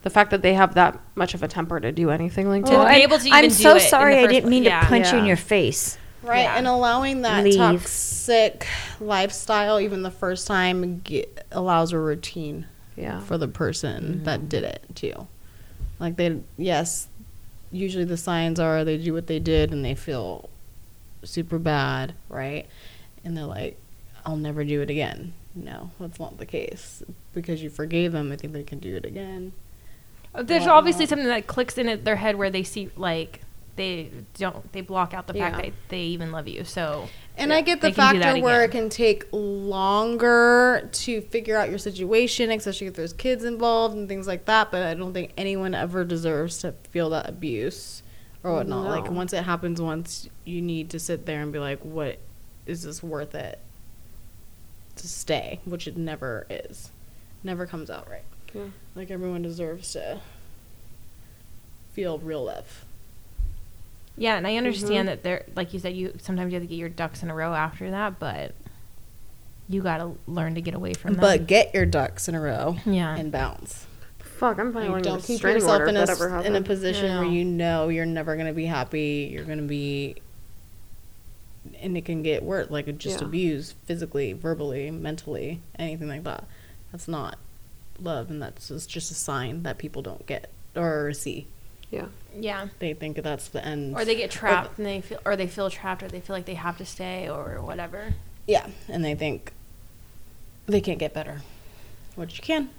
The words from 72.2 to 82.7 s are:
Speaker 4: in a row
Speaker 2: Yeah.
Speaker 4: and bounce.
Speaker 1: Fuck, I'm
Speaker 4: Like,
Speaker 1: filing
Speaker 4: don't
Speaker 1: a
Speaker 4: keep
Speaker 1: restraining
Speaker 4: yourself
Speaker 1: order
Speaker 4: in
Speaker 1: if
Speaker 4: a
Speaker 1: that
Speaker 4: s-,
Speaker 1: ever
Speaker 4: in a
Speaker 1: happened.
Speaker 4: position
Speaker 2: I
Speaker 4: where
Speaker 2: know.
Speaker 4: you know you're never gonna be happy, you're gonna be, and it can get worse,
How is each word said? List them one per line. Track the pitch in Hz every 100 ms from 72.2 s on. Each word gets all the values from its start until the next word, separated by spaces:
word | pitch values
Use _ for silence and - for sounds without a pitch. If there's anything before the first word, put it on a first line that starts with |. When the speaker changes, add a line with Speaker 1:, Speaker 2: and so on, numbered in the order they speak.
| -
Speaker 4:
in |
a | 165
row | 151 120 143 175
Speaker 2:
Yeah. | 220 190 165 156
Speaker 4:
and | 156
bounce. | 147 135 - - - - - - -
Speaker 1:
Fuck, | - - 247 208
I'm | 240
Speaker 4:
Like, | 226 214
Speaker 1:
filing | 185
Speaker 4:
don't | 185 190
Speaker 1:
a |
Speaker 4:
keep | - 233
Speaker 1:
restraining | 233 226
Speaker 4:
yourself | 208 202
Speaker 1:
order | 151
Speaker 4:
in | 208
Speaker 1:
if |
Speaker 4:
a | 196
Speaker 1:
that |
Speaker 4:
s-, | 180
Speaker 1:
ever | 175
Speaker 4:
in |
a | 180
Speaker 1:
happened. | 190 202 190
Speaker 4:
position | 196 185 202 196
Speaker 2:
I | 180
Speaker 4:
where |
Speaker 2:
know. | 180
Speaker 4:
you | 175
know | 180 175 170 165 160
you're | 165 165
never | 165 156 156
gonna | 160
be | 160 160
happy, | 156 127 156 151 147 143
you're | 139
gonna | 151 151
be, | 147 147 143 139 143 - - - - - - - - - - - - - - - - -
and | 190 175
it |
can | 170 165
get | 156 151
worse, | - 190 -